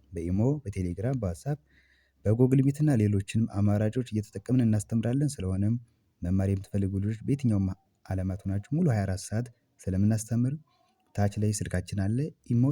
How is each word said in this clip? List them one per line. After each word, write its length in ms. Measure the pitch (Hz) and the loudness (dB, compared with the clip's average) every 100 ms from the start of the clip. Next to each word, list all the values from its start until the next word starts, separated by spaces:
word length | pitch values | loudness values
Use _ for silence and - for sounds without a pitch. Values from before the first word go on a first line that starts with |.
| _ | _
በኢሞ፣ 280 | 90 85 95 120 147 | -8 -2 2 2 0
በቴሌግራም፣ 580 | 107 95 90 90 113 135 | -4 -4 -4 -4 -4 -2
በዋትሳፕ፣ 400 | 98 85 139 151 _ _ _ _ _ _ | -2 -4 -6 -8 _ _ _ _ _ _
በጎግል 360 | 101 113 127 139 | 0 4 4 6
ሚት 160 | 135 143 | 2 2
እና 120 | 151 123 | 2 4
ሌሎችንም 500 | 104 101 101 113 110 | 4 2 0 -2 -2
አማራጮች 560 | 98 104 104 107 127 120 | 0 2 2 0 -2 -4
እየተጠቀምን 540 | 107 101 98 - 127 | -4 -6 -10 0 2
እናስተምራለን። 680 | 113 107 - 117 117 131 147 | 4 2 0 -2 0 0 -2
ስለሆነም 460 | - 92 92 104 120 - _ _ - | -2 -4 0 0 -2 -6 _ _ -8
መማር 260 | 90 95 98 | -2 0 2
የምትፈልጉ 440 | 98 - 104 95 | 0 -2 -4 -2
ልጆች 260 | 98 101 110 | -2 -4 -4
በየትኛውም 460 | - 139 123 104 95 - _ _ - | -4 -2 0 2 0 -4 _ _ -8
ዓለማት 340 | 95 92 92 | -4 -4 -4
ሆናችሁ 300 | 98 98 - | -4 -4 -2
ሙሉ 140 | 151 175 | 0 2
ሃያ 140 | 107 | 2
አራት 200 | 98 95 | 0 -4
ሰዓት 240 | - 107 120 _ _ _ | -4 -6 -6 _ _ _
ስለምናስተምር 720 | - 92 104 110 - 117 123 156 _ _ _ _ _ | -4 2 2 2 -2 -2 -2 -4 _ _ _ _ _
ታች 200 | - 101 104 | 0 0 0
ላይ 140 | 107 | -2
ስልካችን 460 | 104 95 90 - 104 | -2 -2 -4 -4 -4
አለ። 180 | 95 120 156 - - | -2 -2 -4 -8 -2
ኢሞ፣ 160 | 120 131 | 2 2